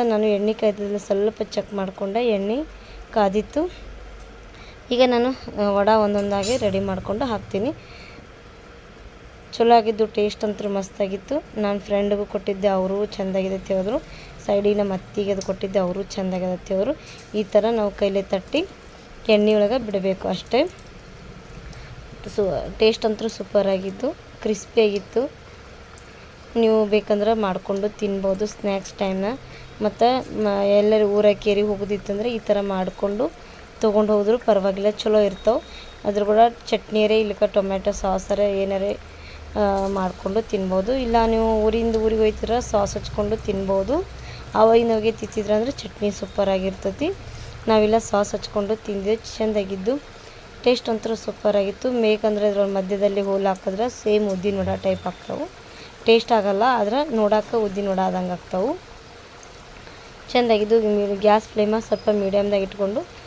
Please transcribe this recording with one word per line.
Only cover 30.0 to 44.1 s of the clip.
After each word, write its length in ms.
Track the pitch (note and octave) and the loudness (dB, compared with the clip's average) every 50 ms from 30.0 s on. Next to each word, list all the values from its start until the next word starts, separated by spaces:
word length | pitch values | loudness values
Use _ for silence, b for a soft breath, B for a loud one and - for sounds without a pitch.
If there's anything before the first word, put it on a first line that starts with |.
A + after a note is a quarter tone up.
| A#3 A#3+ B3+ B3+ B3+ - - G#3 G#3+ | 4 4 4 2 -2 -4 -4 -2 0
ಮ-, 200 | G3+ G3+ G3 G3+ | 0 2 2 2
ಎಲ್ಲರೂ 400 | G3+ G3+ G#3 G#3 G#3 G#3+ G#3+ G#3+ | 4 4 6 6 6 4 4 4
ಊರ 220 | G3+ G3+ G#3 G#3 G#3 G3+ G3+ | 4 4 4 6 4 4 4
ಕೇರಿ 220 | - G#3+ G3+ G3+ G#3 | 2 0 2 2 2
ಹೋಗೋದಿತ್ತಂದ್ರೆ 720 | G#3 G3+ F#3+ G3+ G3 G#3 G3 - - G3+ G3+ A3 B3 A#3 | 0 0 -2 -2 -4 -4 -4 -4 -6 -4 -4 -2 -2 -4
ಈ 40 | G#3+ | -4
ಥರ 220 | - - G3+ G3+ | 0 0 0 2
ಮಾಡ್ಕೊಂಡು 680 | G3+ G3 F#3+ F#3 F#3 F#3 - - G#3 G3+ G3+ G#3 C4+ E4 - B B B B B B B - - | 2 0 -2 -2 -2 -4 -4 -4 -2 -2 0 -2 -2 -4 -4 B B B B B B B -6 0
ತೊಗೊಂಡು 320 | A#3 A3 G3+ G#3+ G#3+ G#3 G#3+ | 0 4 4 4 4 4 4
ಹೋದ್ರು 260 | G#3 G3+ G#3 A3+ B3 | 2 4 2 2 2
ಪರವಾಗಿಲ್ಲ, 520 | - A3+ G#3 G3 F#3+ G3 F#3+ G3 G3 G#3+ | 2 2 2 4 2 2 0 0 0 0
ಚಲೋ 280 | G#3 - - A3 G#3+ G#3+ | 0 0 0 2 4 4
ಇರ್ತಾವೆ. 420 | G#3 G3 G3 - - G#3+ A#3+ D#4+ B B B B B B B B - | 4 4 0 0 0 2 2 2 B B B B B B B B -4
ಅದ್ರ 200 | G#3 G3+ G#3 G3+ | -2 0 0 2
ಕೂಡ 140 | G3+ G#3+ A3 A#3 A#3+ A#3 - - | 4 6 6 6 6 4 -2 -4
ಚಟ್ನಿಯರೇ 540 | - A#3 G#3 - - G#3+ G#3+ G#3+ G#3 G#3+ A3 | -4 -2 -2 -2 -2 0 2 2 4 4 2
ಇಲ್ಲಕ 220 | A3 G#3 G3+ - G#3+ | 2 0 0 0 0
ಟೊಮೆಟೊ 500 | G3+ - G#3 F#3+ F#3+ G3 F#3+ F#3 G3+ G3 | 2 2 0 0 0 -2 -2 -2 -2 -4
ಸಾಸರೇ 680 | - - F#3+ F#3+ F#3+ F#3 - G#3 F#3+ G#3 G3+ G3 G3 G3 | -2 -2 -2 -2 -2 -2 -2 0 0 2 0 2 0 0
ಏನಾರೇ, 360 | G3 G3 F#3+ G3 G3+ G#3+ - B B B B B B B B B - - | -2 -2 -2 -2 -2 -4 -6 B B B B B B B B B -8 -2
ಆ, 300 | G#3 G#3 G3 G3 G3 G3 | 0 0 2 2 2 0
ಮಾಡ್ಕೊಂಡು 560 | G3 G3 F#3+ F#3 F3+ F3+ - - F#3+ G3 A3 - | 0 -2 -2 -2 -2 -4 -4 -6 -2 -2 -2 -2
ತಿನ್ಬೋದು. 520 | - - G3 F#3+ F#3 F#3 F#3+ F#3+ A3+ C4 | -2 -2 -2 -2 0 0 0 0 0 -2
ಇಲ್ಲ 220 | C4+ B3+ A3+ A3+ A#3 A3+ | -2 0 2 2 2 4
ನೀವು 380 | A3+ A3+ A3+ A3+ A3+ A3 G#3+ G#3+ | 4 2 2 2 2 2 2 2
ಊರಿಂದ 320 | A3 G#3+ A#3 A3+ A#3 A3 | 2 2 2 0 0 0
ಊರಿಗೆ 240 | A3 A3 A3 A3 A3 | 2 2 2 2 4
ಹೋಯ್ತಿರ 380 | A3 G#3+ G#3+ - - G#3 A3+ B3 | 2 2 2 0 -2 -2 0 -2
ಸಾಸ್ 380 | A#3+ - - G#3 G3+ F#3+ - | 0 0 0 0 0 0 -2
ಹಚ್ಕೊಂಡು 400 | G#3 - - - - G#3 G#3 A3 | -6 -8 -6 -4 -4 -2 -2 -2
ತಿನ್ಬೋದು. 720 | A3 - A3 F#3+ G3 G3 F#3+ G3 G3 G3 G#3 C#4 E4+ G4 - | -4 -4 -4 -4 -2 -2 0 0 0 0 0 0 -2 -2 -4